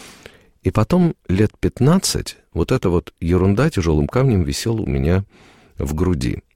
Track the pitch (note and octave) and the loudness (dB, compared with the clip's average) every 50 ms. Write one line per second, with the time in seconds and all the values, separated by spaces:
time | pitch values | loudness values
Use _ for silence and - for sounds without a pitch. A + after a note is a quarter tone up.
0 | - - - - - - - - _ _ _ _ _ - - G#2+ G#2+ - F3 F#3 | -20 -20 -20 -20 -20 -20 -20 -20 _ _ _ _ _ -2 0 0 0 2 2 2
1 | F3 E3 - - _ - F2+ F#2 A2 - - _ - F2+ - - B2 C#3+ E3+ F#3+ | 2 2 0 -4 _ -2 2 2 2 0 0 _ -4 -4 -2 2 2 4 4 4
2 | - - - - - - - - _ _ _ E2 F2 - C3 C3 - F#2+ E2+ F2 | 2 -2 -4 -4 -6 -8 -14 -18 _ _ _ -4 -2 -2 -2 0 0 0 0 0
3 | - - - _ - E2 F2 F2+ F2+ G2 G2+ G#2 C#3 E3 - G2 E2 E2 D#2 D2+ | -2 -4 -12 _ -2 0 2 2 2 2 2 2 0 0 0 0 0 2 2 0
4 | D2 C#2+ - A#2+ C3+ C3+ A2+ F#2 E2 C#2 C#2 - - A2+ A#2 A2 F2+ - C#2 C2+ | 0 0 0 0 2 2 2 0 0 -2 -4 -4 -4 -4 -4 -4 -4 -4 -2 -2
5 | C2+ D#2 F2+ G2 G2+ - _ - - - _ _ _ _ _ - - C#2 D2+ D#2 | 0 0 0 0 -2 -6 _ -20 -20 -20 _ _ _ _ _ -8 -6 -6 -4 -2
6 | F2 F2+ F2 C#2 B1 A1+ G1+ - - _ _ | 0 0 0 -2 -2 -4 -6 -8 -12 _ _